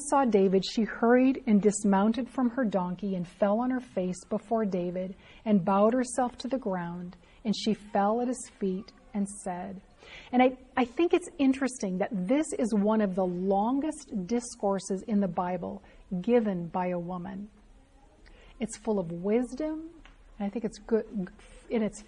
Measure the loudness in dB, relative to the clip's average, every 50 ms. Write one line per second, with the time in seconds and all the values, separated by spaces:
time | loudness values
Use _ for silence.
0 | -2 2 2 4 4 6 6 6 6 6 4 4 2 0 0 0 0 0 0 2
1 | 4 6 6 8 6 6 4 2 2 4 4 6 6 4 2 2 2 2 4 4
2 | 4 4 2 0 -4 -6 -2 -2 -2 0 0 0 -2 0 0 0 -2 -2 -4 -4
3 | -4 -4 -4 -4 -6 -6 -4 0 0 2 2 2 0 0 -2 -4 -4 -6 -4 -4
4 | -2 -2 -4 -6 -8 -6 -6 -6 -4 -2 -2 0 0 0 -2 -2 -2 -4 -4 -6
5 | -6 -8 -10 -14 -18 -20 -18 -6 0 2 2 4 4 4 4 6 6 6 4 4
6 | 0 -2 -2 -2 -2 -2 -2 -6 -8 -4 -4 -4 -2 -2 -4 -4 -4 -6 -8 -10
7 | -10 -12 -14 -18 -20 -20 -18 -8 -4 -4 -2 -2 0 -2 -2 -2 -4 -4 0 0
8 | 2 2 2 0 0 -2 -4 -6 -8 -16 -10 -4 -4 -2 -2 -4 -8 -12 -18 -20
9 | -16 -8 -4 -4 -4 -4 -6 -10 -8 -8 -8 -8 -8 -10 -12 -14 -16 -20 _ _
10 | -20 -20 -20 -20 -8 0 4 4 4 4 4 0 -12 -6 -2 -2 -2 -2 0 0
11 | 0 2 2 2 0 -2 -4 0 2 2 2 2 0 -4 -4 -4 -6 -4 -2 -2
12 | -2 -2 -2 -4 0 0 0 0 0 -2 -2 -2 -2 0 2 2 2 4 2 2
13 | 2 0 0 0 -2 0 -2 -2 0 0 2 2 2 0 0 0 -2 -2 -6 -8
14 | -10 -8 -6 -6 -4 -2 -2 -4 -4 -6 -8 -4 -2 -2 -2 -2 -2 -4 -6 -6
15 | -4 0 0 2 2 0 0 -2 -2 -2 -4 -4 -6 -8 -10 -12 -14 -20 -20 -20
16 | -12 -8 -6 -4 0 4 4 4 4 2 -2 -4 -4 -4 -4 -4 -2 -2 -4 -4
17 | -6 -6 -8 -8 -8 -10 -12 -12 -14 -14 -18 -20 -20 -20 -20 -20 _ _ _ -20
18 | -20 -20 _ _ -20 -20 -20 -20 -20 -18 -12 -8 -8 -8 -8 -8 -4 -2 -2 -2
19 | -2 -4 -6 -6 -2 0 0 0 0 -2 -6 -6 -6 -6 -6 -8 -10 -14 -16 -20
20 | -20 -20 -20 -20 -20 -18 -10 -8 -6 -6 -4 -4 -6 -6 -8 -8 -4 0 0 0
21 | 0 -2 -6 -6 -6 -8 -10 -18 -20 -20 -20 -20 -10 -4 -2 -2 -2 -2 -4 -8
22 | -18